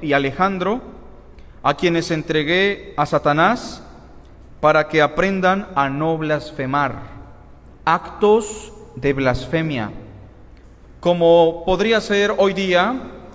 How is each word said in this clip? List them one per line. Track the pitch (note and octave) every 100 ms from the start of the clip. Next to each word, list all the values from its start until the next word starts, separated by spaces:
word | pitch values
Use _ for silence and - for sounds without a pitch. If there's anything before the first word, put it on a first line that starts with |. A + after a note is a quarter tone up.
y | D#3
Alejandro, | C#3 C#3 C3 F#3+ F#3+ F3+ B3 - - - - - - - -
a | C3+ D3
quienes | F3+ E3+ D#3+
entregué | D#3 D3+ D#3 D3+ F3+ G3 G3+ - -
a | D3
Satanás | D3 D#3 D3 F3+ B3 - - - - - - - - - -
para | D3+ D#3 D3+
que | D#3
aprendan | D3 D3+ F#3+ F#3+ F#3 G3 G#3 F3+
a | C#3
no | C#3 D#3+ D#3+
blasfemar". | D#3 D3 - - C3 C#3 C#3 A2 - - - - - - - - -
Actos | E3+ - - G#3 A3 G#3+ - - - - -
de | C3+
blasfemia. | C3+ C3 A#2+ - E3 D#3+ C3 G#2 - - - - - - - - - - -
Como | F3 F3 E3 E3+ E3 E3 -
podría | F#3 A3 A3
ser | G#3 G3+ G3+ G3+
hoy | G3
día, | F#3 F#3+ F3 G3 C4 - - -